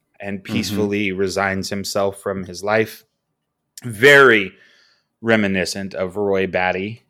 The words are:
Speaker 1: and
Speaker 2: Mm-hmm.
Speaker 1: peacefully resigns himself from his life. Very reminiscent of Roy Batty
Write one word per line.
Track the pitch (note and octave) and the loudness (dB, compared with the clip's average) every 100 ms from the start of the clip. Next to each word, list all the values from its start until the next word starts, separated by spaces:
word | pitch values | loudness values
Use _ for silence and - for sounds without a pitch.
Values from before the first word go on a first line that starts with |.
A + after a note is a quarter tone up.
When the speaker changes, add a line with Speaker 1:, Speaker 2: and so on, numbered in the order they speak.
| _ - | _ -16
Speaker 1:
and | G2+ G2 | -10 -10
Speaker 2:
Mm-hmm. | F#2+ | -6
Speaker 1:
peacefully | A2+ G2 G2+ G#2 G2+ G#2 | -4 -4 -2 -2 0 -2
resigns | F#2 G2 F2+ G2 F#2+ F#2 | -2 -2 -2 -2 -2 -4
himself | G2+ F#2+ G#2 G2 F#2+ | -6 -4 -2 -2 -4
from | G#2 G2 | -8 -8
his | F2 F2 | -8 -8
life. | G2+ A2 A2 - _ _ _ _ _ _ _ - | -2 0 0 -6 _ _ _ _ _ _ _ -16
Very | B2 G2+ C3+ C#3 C3 A2 F#2 - _ _ _ _ _ _ | -12 2 6 8 8 6 2 -10 _ _ _ _ _ _
reminiscent | A2+ A2+ G2+ F#2+ F2 G2+ G2 | 0 2 2 0 -2 -6 -8
of | - F#2 F#2+ | -6 -6 -2
Roy | G2+ F#2+ F#2+ | 0 0 0
Batty | F2+ F#2 F#2 G2+ A2+ | -2 -2 -2 -6 -10